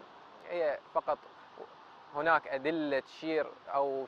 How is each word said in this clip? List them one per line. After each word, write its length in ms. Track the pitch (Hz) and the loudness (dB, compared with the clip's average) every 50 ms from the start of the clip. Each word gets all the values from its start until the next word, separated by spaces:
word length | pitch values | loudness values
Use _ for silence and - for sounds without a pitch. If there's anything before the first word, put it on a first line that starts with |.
| - - - - - - - - - 165 | -12 -16 -20 -20 -20 -20 -20 -16 -10 -4
هي 300 | 175 175 160 147 131 - - - - | 0 2 2 2 0 -2 -4 -2 -2
فقط 240 | 160 - - 147 - - - - - - - - - - - - - - - - - - - - | -2 0 0 -2 -2 -4 -18 -20 -20 -20 -20 -16 -16 -16 -16 -16 -20 -20 -20 -20 -20 -16 -8 -4
هناك 320 | 147 151 165 160 147 - - | 0 4 6 6 6 4 2
أدلة 520 | 139 135 135 151 165 165 151 147 139 131 | -2 0 0 0 0 2 0 2 0 0
تشير 480 | - - - - - 160 160 156 139 - - - - - | 0 -2 -12 -8 -4 0 2 2 0 0 -4 -12 -10 -4
أو 380 | 95 139 139 139 135 135 131 | 0 0 2 2 0 -2 -4